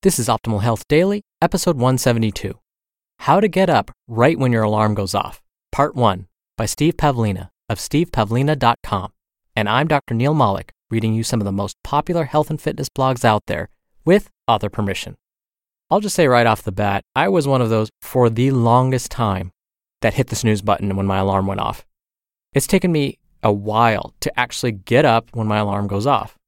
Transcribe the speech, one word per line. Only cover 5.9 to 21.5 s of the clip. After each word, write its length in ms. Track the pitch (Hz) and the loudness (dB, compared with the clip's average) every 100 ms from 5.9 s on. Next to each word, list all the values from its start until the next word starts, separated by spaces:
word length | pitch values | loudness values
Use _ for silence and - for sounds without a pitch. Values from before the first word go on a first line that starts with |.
| - | 2
One, 320 | 120 95 95 _ _ - | 2 2 -8 _ _ -6
by 100 | 110 | -6
Steve 280 | - 151 - | 0 0 2
Pavlina 540 | 151 127 110 92 92 _ _ | 0 2 -2 -2 -10 _ _
of 100 | 107 | -8
steve 320 | - 143 170 | -2 -2 0
pavlina 480 | - 104 117 143 151 | -2 0 0 0 2
dot 180 | 120 120 | 0 0
com. 300 | - 101 98 _ _ _ _ - | -4 -6 -6 _ _ _ _ -4
And 120 | 104 | 0
I'm 200 | 117 156 | 0 2
Doctor 260 | 147 - | -2 -2
Neil 220 | 113 127 156 | -2 0 2
Malik, 380 | 117 98 - _ _ | 2 0 -8 _ _
reading 240 | 113 110 110 | -4 -2 -2
you 80 | |
some 180 | 110 117 | -2 -2
of 40 | 101 | -2
the 60 | |
most 260 | 98 101 - | -4 -6 -10
popular 420 | - 143 156 170 147 | -4 -4 -2 -4 0
health 260 | 151 151 | -2 -2
and 100 | 156 | -4
fitness 260 | - - 131 | -6 -6 -8
blogs 380 | - 131 123 120 | -2 -2 0 0
out 220 | 107 - | 0 -2
there, 220 | - - _ _ _ | -8 -8 _ _ _
with 260 | - 196 - _ - | 2 2 0 _ -2
author 220 | 110 104 | -2 -2
permission. 460 | - 101 95 - - _ _ _ _ _ _ _ | -4 -4 -4 -10 -16 _ _ _ _ _ _ _
I'll 120 | 185 | -2
just 140 | 208 - | 0 0
say 120 | 151 | 4
right 180 | 123 113 | 4 4
off 160 | 110 | 2
the 100 | - | -4
bat, 300 | 95 104 98 - 131 | -4 -2 -2 -4 -2
I 120 | 175 | 0
was 180 | 190 139 | 0 2
one 160 | 135 | 0
of 80 | 117 | 2
those, 180 | 110 110 _ | 0 -2 _
for 300 | - 131 120 | -6 2 2
the 220 | 113 131 | 2 0
longest 580 | 135 117 123 131 127 - | 2 4 4 4 -2 -4
time, 440 | - 113 95 92 _ _ _ _ _ | -4 -2 -2 -6 _ _ _ _ _
that 120 | 113 | -2
hit 140 | - 123 | 0 -2
the 80 | 110 | 0
snooze 260 | 117 107 | 0 0
button 340 | 101 101 101 98 | 0 -2 0 -2
when 120 | 98 | 0
my 100 | 95 | 0
alarm 300 | 98 98 | 0 0
went 140 | 98 | -2